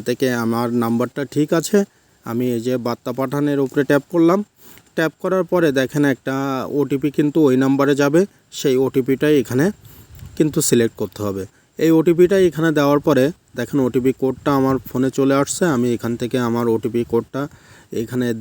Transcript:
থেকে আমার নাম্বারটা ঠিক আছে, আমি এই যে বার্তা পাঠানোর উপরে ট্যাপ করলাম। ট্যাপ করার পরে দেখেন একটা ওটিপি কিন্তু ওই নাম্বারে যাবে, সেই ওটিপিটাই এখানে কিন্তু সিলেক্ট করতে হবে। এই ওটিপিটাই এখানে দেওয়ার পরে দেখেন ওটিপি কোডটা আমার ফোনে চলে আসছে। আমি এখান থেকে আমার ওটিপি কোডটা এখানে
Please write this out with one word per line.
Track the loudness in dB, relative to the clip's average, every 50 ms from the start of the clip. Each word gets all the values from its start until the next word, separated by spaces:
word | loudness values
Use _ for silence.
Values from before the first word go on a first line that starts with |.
| -2
থেকে | -4 -2 -2 -2 -2 0 -2 -2
আমার | -2 -2 -2 -2 -2 -2 -2 0
নাম্বারটা | 0 0 0 -2 -2 -4 -8 -8 -4 -2
ঠিক | -2 0 0 0 -2
আছে, | 0 2 0 0 0 0 _ _ _ _ _ _ _
আমি | -6 -4 -2 -2 -2 -2
এই | -2 -2
যে | -2 -4 -2 -2
বার্তা | -4 -6 -6 _ -8 -6 -6
পাঠানোর | -6 -4 -2 -2 -2 0 0 0 -2
উপরে | 0 0 -2 0 0
ট্যাপ | 0 -2 -2 _ -2
করলাম। | 0 2 2 2 0 -2 -6 _ _ _ -20 -20 -20 _ _ _
ট্যাপ | -4 -4 -4 -4 _ -6
করার | -2 -2 -2 -2 0 0
পরে | 0 0 2 2 0
দেখেন | -2 0 0 0 0 0 0
একটা | -2 _ -6 -6 -6 -4 -4 -6 -6 -6 -4 -2 -2
ওটিপি | -2 -2 -2 -2 -4 -2 -2 -2
কিন্তু | -2 0 2 2 4 4
ওই | 4 4 4
নাম্বারে | 2 2 2 2 2 2 2 2
যাবে, | 2 4 2 2 0 _ _ _ _ -14 -4
সেই | -2 0 0 2 0
ওটিপিটাই | 0 0 0 0 0 -2 0 2 2 2 2 0
এখানে | 0 0 0 0 0 -2 -6 -14 -20 -20 -20 -20 -20 -20 -20 -20 -16 -2
কিন্তু | -2 -2 0 0 -2 0 2
সিলেক্ট | 2 2 2 0 -2 -6 -8
করতে | -8 -6 -6 -6
হবে। | -6 -6 -6 -8 -10 _ _ _ _ _ 0
এই | 2 4 4 4
ওটিপিটাই | 4 2 4 4 4 4 4 4 2 2
এখানে | 2 0 0 2 2 2
দেওয়ার | 4 4 2 2 2
পরে | 2 2 4 2 2 0 -6 _ _ -10 -8
দেখেন | -8 -4 -2 0 0
ওটিপি | 0 0 0 0 0 0 0 -2
কোডটা | -4 -4 -2 -2 0 2 2
আমার | 2 2 0 -2 -4 -6
ফোনে | -4 -2 -2 -2 0 0
চলে | 0 2 2 2 0
আসছে। | -2 -2 -2 0 0 0
আমি | 0 0 0 -2
এখান | -4 -4 -6 -6 -6
থেকে | -6 -4 -2 -2 -2 -2
আমার | -2 0 0 0 0
ওটিপি | 0 -2 -4 -4 -4 -4 -2 -2
কোডটা | -4 -4 -4 -8 -8 -8 -8 -12 -18 -20 -20 -20 -20 -18 _ -8 -8 -8
এখানে | -6 -4 -4 -2 -2 -2 -2